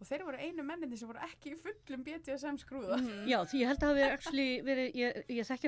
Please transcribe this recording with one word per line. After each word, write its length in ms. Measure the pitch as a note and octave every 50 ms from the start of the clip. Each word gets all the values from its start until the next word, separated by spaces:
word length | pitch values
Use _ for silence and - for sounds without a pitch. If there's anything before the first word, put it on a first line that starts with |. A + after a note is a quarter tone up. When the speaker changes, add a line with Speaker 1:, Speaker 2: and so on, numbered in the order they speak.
Speaker 1:
og 60 | F#3+ -
þeir 160 | C#4 D#4 F#4
voru 120 | D#4 C4 -
einu 260 | - E4+ F4 D#4+ C#4
menninni 340 | C#4+ E4 F4 D#4 B3+ A#3+ A3
sem 100 | A#3 A3+
voru 120 | A3+ -
ekki 340 | - - - - - C#4+ D4+
í 40 | E4
fullum 460 | - F#4 A4 - - - C4+ B3+ C4
B 140 | D4+ D#4+ E4
D 140 | E4 C4+ C4+
S 100 | C4 C#4
M-skrúða. 540 | D4+ C#4+ - - - C4 C#4 A3 F#3 A#3+ B3+
Speaker 2:
Mhm. 280 | B3+ A#3 G#3 G3+ G#3 B3
Speaker 3:
Já, 180 | B3 G3+ F3
því 140 | - C4+ C4+
ég 60 | A#3+ B3+
held 120 | C#4+ -
að 80 | D4+ D4
hafi 240 | C#4+ C#4 C#4 C4+
actually 500 | C4+ C#4 - E4 D4+ C4+ C4+ C4 B3+ B3
verið, 320 | - C4+ C4+ B3+ B3+ B3+ -
ég, 300 | B3 A#3+ B3 - - - -
ég 160 | B3 A#3 G#3+
þekki 160 | - C4 - -